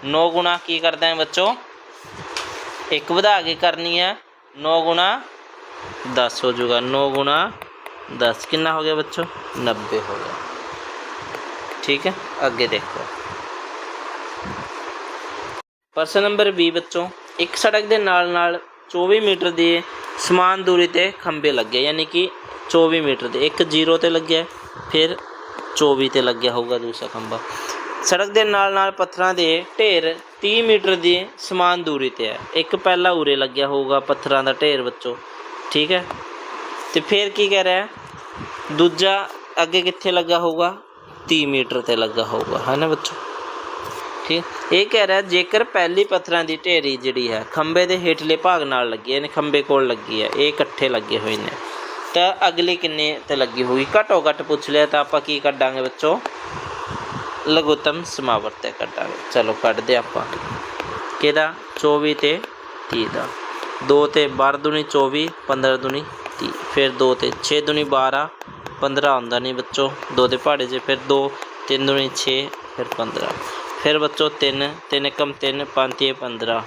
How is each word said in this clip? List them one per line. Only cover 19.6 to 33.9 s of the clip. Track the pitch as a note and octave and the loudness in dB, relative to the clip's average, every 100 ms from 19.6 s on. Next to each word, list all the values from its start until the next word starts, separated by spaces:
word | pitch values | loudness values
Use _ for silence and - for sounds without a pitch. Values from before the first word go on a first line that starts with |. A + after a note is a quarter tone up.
| E3+ E3+ E3+ - - - | 4 4 0 -12 -12 -8
ਸਮਾਨ | - F3+ F3+ F#3+ | 2 6 6 4
ਦੂਰੀ | F#3 F3+ F3 | 4 4 4
'ਤੇ | F3 F#3 G3 | 4 0 0
ਖੰਭੇ | F3 D#3 D3 | -6 0 2
ਲੱਗੇ, | C3 G#2+ B2 | 2 0 2
ਯਾਨੀ | C#3 D#3 D#3 | 0 0 0
ਕਿ | E3+ F3+ - - - - | 0 0 -4 -16 -16 2
ਚੌਵੀ | E3 E3 E3 | 6 6 4
ਮੀਟਰ | D3 C3 B2 | 2 0 -2
ਦੇ, | C3+ D3 | 0 0
ਇੱਕ | - | 2
ਜ਼ੀਰੋ | D#3+ D#3 D#3+ E3 | 2 4 4 4
'ਤੇ | E3+ | 4
ਲੱਗਿਆ, | E3 D#3+ D#3+ E3+ - - - - | 2 2 0 0 -10 -16 -14 -2
ਫਿਰ | D#3 D#3 - - - - - - - | 2 2 0 -10 -16 -14 -14 -8 2
ਚੌਵੀ | D3+ C3+ C3+ | 4 4 4
'ਤੇ | C3+ | 4
ਲੱਗਿਆ | B2 A#2 B2 | 2 2 0
ਹੋਊਗਾ | A#2+ A#2+ B2 | 0 -2 -2
ਦੂਸਰਾ | A#2 A2+ A2+ | -4 -8 -10
ਖੰਭਾ। | A2+ A2 B2+ - - - - - - | -10 -8 -8 -8 -10 -8 -10 -10 -6
ਸੜਕ | - F3+ G3+ | 0 0 4
ਦੇ | G#3 | 4
ਨਾਲ | G#3+ G3+ G3 | 4 4 2
ਨਾਲ | G3 G3 | 2 0
ਪੱਥਰਾਂ | F#3+ F3+ F3+ F#3 | 0 -4 2 0
ਦੇ | F3+ E3 D#3+ F3 - | 2 2 2 -2 2
ਢੇਰ | G#3+ F3 D#3+ E3 - - | 4 4 2 -4 -12 -4
ਤੀਹ | G3+ A3 | 0 2
ਮੀਟਰ | A3+ G#3+ F#3+ F#3 | 4 4 4 2
ਦੀ | E3+ F3+ G3 - | 4 2 0 -12
ਸਮਾਨ | - F#3 F3+ F3 | -6 2 2 2
ਦੂਰੀ | D#3+ D3 C3 | 0 0 -2
'ਤੇ | - A2+ | -2 -4
ਹੈ, | - - | -4 -2
ਇੱਕ | D#3+ D#3 G#3+ | -2 0 0
ਪਹਿਲਾ | F#3+ F3+ F3+ | 2 4 4
ਉਰੇ | F3 D3 C#3 | 4 2 2
ਲੱਗਿਆ | C3+ B2+ C#3 | 0 0 0
ਹੋਊਗਾ | C#3+ C3+ | 0 2